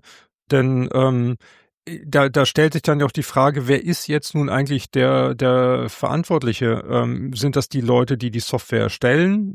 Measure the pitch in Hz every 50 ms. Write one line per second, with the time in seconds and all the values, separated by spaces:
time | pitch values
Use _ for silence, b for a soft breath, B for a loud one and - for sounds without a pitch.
0 | B B B B B B _ _ _ - 147 135 127 131 131 127 127 - - 131
1 | 131 131 131 123 120 123 123 b b b b b b b _ _ _ - 170 -
2 | - 151 131 147 139 139 117 147 135 - - - 151 156 - 156 - - 151 147
3 | 143 131 - - 143 - - 139 131 147 139 143 127 123 139 127 - 170 170 -
4 | - - 147 151 - - - 151 143 127 104 131 139 135 147 123 - - - 131
5 | 127 131 135 131 131 131 127 117 135 127 127 127 127 127 127 123 120 113 - -
6 | - - 139 160 170 - 180 151 127 120 104 - 127 117 113 - - - 123 120
7 | 120 120 123 - - 135 131 104 107 110 - 139 - - - 135 117 117 123 123
8 | 127 120 139 113 123 120 104 117 - - - 123 - - 127 110 110 107 - -
9 | - 147 151 156 175 190 202 214 208 190